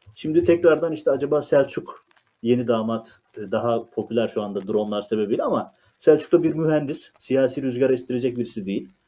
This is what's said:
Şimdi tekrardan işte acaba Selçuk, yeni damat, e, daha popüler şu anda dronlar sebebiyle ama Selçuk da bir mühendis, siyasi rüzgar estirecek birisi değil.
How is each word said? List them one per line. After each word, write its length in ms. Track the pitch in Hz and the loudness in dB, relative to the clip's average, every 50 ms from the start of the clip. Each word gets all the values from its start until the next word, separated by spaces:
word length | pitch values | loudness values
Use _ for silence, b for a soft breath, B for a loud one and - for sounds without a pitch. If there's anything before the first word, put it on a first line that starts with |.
| _ - _ | _ -20 _
Şimdi 300 | - - 156 156 170 175 | -10 -6 0 0 2 4
tekrardan 480 | 170 170 170 180 170 156 151 165 165 156 | 4 4 4 6 4 4 4 2 -2 -4
işte 180 | 151 - 156 | -2 0 0
acaba 320 | 139 135 143 143 151 147 147 | 0 0 0 0 0 -2 2
Selçuk, 640 | - - 143 139 139 - - - - - - _ _ _ _ _ _ _ _ - | 4 4 4 4 2 -2 -8 -10 -10 -14 -20 _ _ _ _ _ _ _ _ 0
yeni 260 | 117 123 123 123 117 | 0 2 2 2 0
damat, 520 | 120 110 110 113 113 107 - - - _ _ _ _ | 0 0 0 -2 -4 -6 -6 -12 -20 _ _ _ _
e, 140 | 117 104 95 | -14 -8 -4
daha 400 | 101 107 110 117 117 113 117 - | -4 -2 0 0 -2 -2 -4 -6
popüler 380 | _ - 104 - 113 117 113 107 | _ -8 -6 -2 -2 -2 -2 -2
şu 140 | - 113 104 | -2 -4 -6
anda 260 | 101 101 98 95 95 | -4 -6 -8 -6 -2
dronlar 340 | 107 107 107 104 104 104 101 | -2 -2 -2 -2 -4 -6 -4
sebebiyle 400 | - 113 107 104 101 120 156 - | -4 -4 -2 -2 -2 -2 -2 -2
ama 300 | - 151 120 101 - b b b b b _ | -2 -2 -2 -4 -6 b b b b b _
Selçuk 340 | - - 151 151 151 - - | 4 4 4 4 4 2 2
da 100 | 170 165 | 2 2
bir 120 | 160 147 | 0 -2
mühendis, 560 | 156 160 156 156 151 147 135 - - - - _ _ | 0 0 0 0 0 0 -2 -6 -8 -12 -16 _ _
siyasi 440 | - - 131 131 135 127 131 147 135 | -6 -2 0 2 2 0 0 -4 -6
rüzgar 280 | 131 120 123 135 131 | -4 -2 0 2 2
estirecek 460 | 131 123 127 - 135 123 120 127 120 | 2 0 -2 -4 -6 -4 -2 -4 -4
birisi 300 | 123 117 - - 110 98 | -4 -6 -6 -8 -8 -8
değil. 220 | 95 98 113 - - _ _ _ | -6 -6 -6 -8 -10 _ _ _